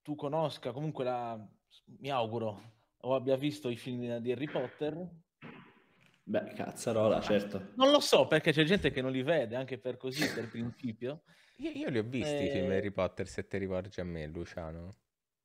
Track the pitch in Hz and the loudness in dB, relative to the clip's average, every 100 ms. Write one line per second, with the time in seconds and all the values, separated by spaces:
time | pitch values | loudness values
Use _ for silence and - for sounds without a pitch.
0 | - 147 147 156 151 - 131 123 156 - | -10 -6 -2 0 0 -2 -6 -4 -4 -2
1 | 123 123 117 110 101 _ _ - - 123 | -2 -2 -4 -8 -12 _ _ -20 -20 -10
2 | 135 135 110 117 110 98 - - _ _ | -2 0 0 0 -2 -4 -12 -20 _ _
3 | 123 131 123 131 147 147 123 120 131 123 | 0 2 2 2 0 -2 -4 -4 -4 -4
4 | 120 117 117 127 135 160 123 - 151 156 | -2 -2 0 -2 -2 -2 -2 -2 -4 -4
5 | 180 - _ _ - - - - _ _ | -8 -12 _ _ -18 -18 -20 -20 _ _
6 | _ _ - 104 - - - - - 110 | _ _ -4 -4 -4 -6 -8 -6 -2 2
7 | 107 - - 104 101 95 - 247 269 294 | 4 4 2 0 0 -6 -6 4 6 8
8 | - - 135 156 170 147 156 196 143 131 | 8 6 8 6 6 4 6 4 2 0
9 | 131 131 131 165 113 123 131 123 127 117 | 0 0 2 2 2 -2 -4 -6 -6 -6
10 | 131 135 143 - 110 117 120 - 123 104 | -4 -2 -2 -2 -6 -6 -6 -4 -8 -6
11 | 127 156 - - _ - 302 285 294 117 | -8 -8 -14 -20 _ -10 -8 -4 -2 0
12 | 113 127 151 147 143 139 - - 101 95 | 0 -2 0 0 0 0 2 2 0 0
13 | 90 - 92 - - 98 95 92 98 - | 0 -2 -6 -8 -6 -4 -2 -2 -4 -6
14 | 90 82 76 85 85 - 80 82 87 - | -6 -6 -6 -6 -8 -8 -8 -10 -12 -16
15 | _ _ _ _ | _ _ _ _